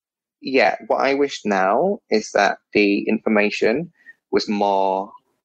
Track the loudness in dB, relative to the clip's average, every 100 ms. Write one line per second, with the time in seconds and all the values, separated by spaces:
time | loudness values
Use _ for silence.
0 | _ _ _ _ -2 2 2 0 -2 0
1 | 0 0 -2 -4 -4 0 2 2 0 -4
2 | -2 -2 0 0 0 -2 _ 0 2 2
3 | 0 -2 0 0 0 0 0 0 -4 _
4 | -20 -20 -4 -4 -2 -2 0 0 0 -2
5 | -6 -14 _ _